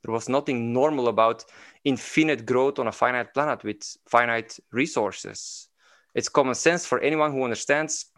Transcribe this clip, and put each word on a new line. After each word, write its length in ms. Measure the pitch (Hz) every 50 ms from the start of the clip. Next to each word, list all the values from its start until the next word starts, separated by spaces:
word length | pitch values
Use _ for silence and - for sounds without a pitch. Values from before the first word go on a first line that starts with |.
| -
There 80 | - 113
was 160 | 113 - -
nothing 460 | 127 143 143 143 131 117 117 117 120
normal 340 | 127 135 156 151 135 120 117
about 380 | 104 107 113 113 113 113 - _ - - - - - _ -
infinite 600 | 143 131 113 - - - 160 156 156 147 127 117
growth 340 | 107 123 127 131 139 143 143
on 100 | 123 113
a 40 | 104
finite 400 | - 123 120 127 123 117 - -
planet 320 | 135 147 151 127 - -
with 320 | 107 104 - - - - _ _
finite 520 | - - 120 120 120 117 117 113 - - - _ _ -
resources. 960 | 120 143 180 - 131 107 98 98 - - 98 101 - - - - - - _ _ _ _ _ _ _ _ _ -
It's 140 | 117 110 -
common 260 | - 151 135 131 120
sense 300 | - - 165 175 175 -
for 160 | - 127 123
anyone 320 | - 143 156 156 151 151 139
who 120 | 131 131
understands 600 | 120 113 - - - 139 151 156 156 - - - _ _